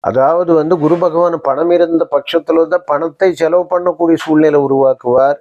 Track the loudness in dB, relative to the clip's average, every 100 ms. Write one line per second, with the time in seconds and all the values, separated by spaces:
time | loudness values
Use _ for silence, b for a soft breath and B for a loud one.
0 | -2 0 0 0 0 0 0 0 0 0
1 | 0 0 -2 -2 -4 -2 0 2 2 0
2 | 0 -2 -2 -4 0 0 0 -2 -2 -4
3 | -4 -2 -2 0 0 0 0 -2 -2 -2
4 | 0 0 0 2 2 2 0 2 2 0
5 | 0 0 0 -2